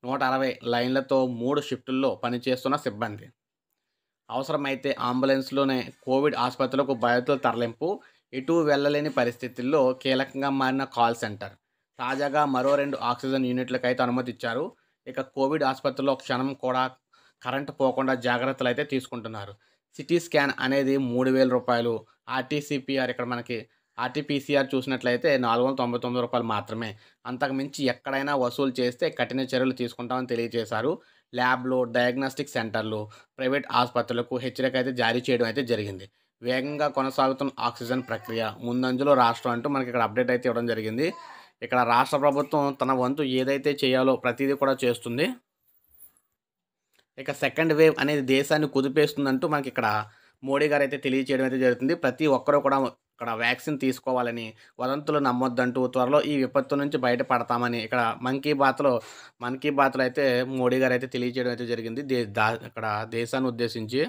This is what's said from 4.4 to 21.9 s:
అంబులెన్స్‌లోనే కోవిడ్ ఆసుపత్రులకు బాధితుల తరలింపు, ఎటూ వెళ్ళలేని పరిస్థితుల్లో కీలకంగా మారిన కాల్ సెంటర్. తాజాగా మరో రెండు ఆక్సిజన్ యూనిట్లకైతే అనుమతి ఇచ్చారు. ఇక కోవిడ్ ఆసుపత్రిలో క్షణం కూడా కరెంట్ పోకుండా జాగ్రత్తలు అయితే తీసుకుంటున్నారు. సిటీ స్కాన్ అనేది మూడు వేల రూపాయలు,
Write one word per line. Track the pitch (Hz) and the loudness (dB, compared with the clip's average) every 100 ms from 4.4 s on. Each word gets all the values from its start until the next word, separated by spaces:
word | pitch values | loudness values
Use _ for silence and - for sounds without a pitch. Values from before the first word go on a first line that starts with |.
| 135 147 139 135 139 135 | -2 -2 -2 -2 -2 -2
అంబులెన్స్‌లోనే | 120 123 135 135 131 135 139 131 117 - | -2 0 2 2 2 0 2 0 -2 -10
కోవిడ్ | - 131 147 - | 0 2 2 2
ఆసుపత్రులకు | 123 127 127 135 135 | -2 0 -2 0 0
బాధితుల | 127 120 120 123 139 | 2 2 2 2 2
తరలింపు, | 123 113 117 113 160 208 - _ _ | 2 0 -4 -4 -4 -4 -10 _ _
ఎటూ | 131 135 170 | -10 0 2
వెళ్ళలేని | 151 143 143 147 147 | 4 4 4 2 0
పరిస్థితుల్లో | 135 120 120 123 - 123 151 127 | 0 0 -2 -12 -6 0 4 4
కీలకంగా | 127 139 131 135 135 139 | 2 0 0 0 -2 -2
మారిన | 135 131 135 135 | 0 0 0 -4
కాల్ | - 117 117 | 2 2 2
సెంటర్. | 113 104 98 101 _ _ _ _ | -4 -6 -12 -14 _ _ _ _
తాజాగా | 127 135 143 143 147 | -6 -2 0 2 2
మరో | 131 131 | 2 2
రెండు | 143 143 - 117 | 2 0 -2 -2
ఆక్సిజన్ | 123 131 135 127 | -2 -2 0 0
యూనిట్లకైతే | 123 123 127 123 127 | 0 -2 -2 0 2
అనుమతి | 123 123 123 | 0 0 -4
ఇచ్చారు. | 117 120 117 175 - _ _ - | -6 -6 -4 -6 -10 _ _ -12
ఇక | 131 131 - | -8 -8 -2
కోవిడ్ | 135 156 | 0 2
ఆసుపత్రిలో | 135 131 143 127 135 131 | 0 0 -4 0 0 0
క్షణం | - 123 131 | -2 -2 -2
కూడా | 135 127 127 131 127 _ _ _ _ | -4 -2 0 0 -4 _ _ _ _
కరెంట్ | 127 135 143 - | -6 -4 -6 0
పోకుండా | 135 127 131 131 120 | 0 2 0 0 0
జాగ్రత్తలు | 123 127 131 123 | 0 0 0 0
అయితే | 123 | 0
తీసుకుంటున్నారు. | 147 131 123 120 110 110 98 101 _ _ _ - | -2 -2 -4 -12 -10 -12 -14 -16 _ _ _ -16
సిటీ | 135 170 | -2 0
స్కాన్ | 170 151 139 123 | 2 2 2 0
అనేది | 131 139 135 139 127 | 0 2 2 2 0
మూడు | 120 131 | 2 2
వేల | 131 131 | 4 4
రూపాయలు, | 127 123 120 120 | 4 2 2 2